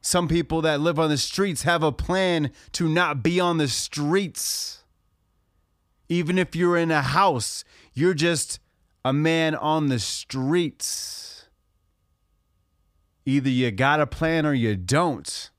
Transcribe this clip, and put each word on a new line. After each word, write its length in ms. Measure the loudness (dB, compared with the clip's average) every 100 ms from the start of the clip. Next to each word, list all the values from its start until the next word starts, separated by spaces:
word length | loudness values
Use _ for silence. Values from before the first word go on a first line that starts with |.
| 0
Some 220 | 0 2
people 320 | 0 0 0
that 220 | 0 2
live 160 | 0 2
on 100 | 2
the 80 | 0
streets 460 | -2 -2 -2 0
have 200 | 0 2
a 80 | 2
plan 600 | -2 -2 0 2 0 -2 -6 -14
to 180 | -4 0
not 320 | 2 2 0
be 180 | 0 0
on 160 | 2 0
the 120 | 0
streets. 1160 | -2 -6 -4 0 0 -2 -6 -6 -6 -8 -12 _ _ _ _ _ _ _ _ _ _ _ _ _
Even 280 | -2 2 0
if 160 | 0
you're 220 | 0 2 2
in 140 | 2
a 100 | 0
house, 640 | 2 2 2 2 -4 -8 -14 -20 -16
you're 180 | 0 0
just 480 | 2 0 0 -4 -10 _ _ _ _
a 120 | -2
man 400 | 0 2 2 0
on 320 | 0 0 0 0
the 120 | -2
streets. 1500 | -4 -8 -8 -4 0 0 0 -4 -8 -8 -10 -12 -16 -20 -20 _ _ _ _ _ _ _ _ _ _ _ _ _ _ _ _ _
Either 240 | 0 0 2
you 220 | 0 0
got 280 | 2 2 4
a 80 | 0
plan 380 | 0 0 2
or 80 | 2
you 240 | 2 0 0
don't. 760 | 0 2 2 -2 -8 -12 -12